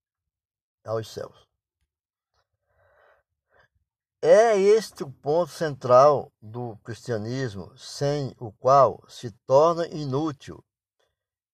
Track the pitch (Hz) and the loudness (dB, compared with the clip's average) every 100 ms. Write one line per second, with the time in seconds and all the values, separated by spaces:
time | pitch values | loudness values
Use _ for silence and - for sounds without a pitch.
0 | _ _ _ _ _ _ _ _ 107 113 | _ _ _ _ _ _ _ _ -10 -8
1 | 107 - - _ _ _ _ _ _ _ | -8 -14 -16 _ _ _ _ _ _ _
2 | _ _ _ _ _ _ _ _ _ _ | _ _ _ _ _ _ _ _ _ _
3 | _ _ _ _ _ _ _ _ _ _ | _ _ _ _ _ _ _ _ _ _
4 | _ _ 147 190 233 208 196 220 196 - | _ _ 4 6 6 2 4 2 0 -12
5 | 160 - 139 160 165 - 160 135 123 123 | -16 -10 -4 -2 -2 -6 -8 -6 4 6
6 | 143 135 - _ 110 117 120 104 - 110 | 6 4 -4 _ -18 -14 -14 -14 -16 -14
7 | - 113 107 131 131 98 82 _ - - | -8 -8 -6 -8 -8 -10 -16 _ -20 -8
8 | 143 147 131 - 117 - 127 139 123 90 | -6 -4 -8 -12 -18 -6 2 4 4 0
9 | _ - 120 - - 135 160 170 170 156 | _ -18 -18 -16 0 2 4 0 -6 -8
10 | 143 131 160 139 - 78 _ _ _ _ | -8 -6 -6 -10 -16 -20 _ _ _ _
11 | _ _ _ _ _ | _ _ _ _ _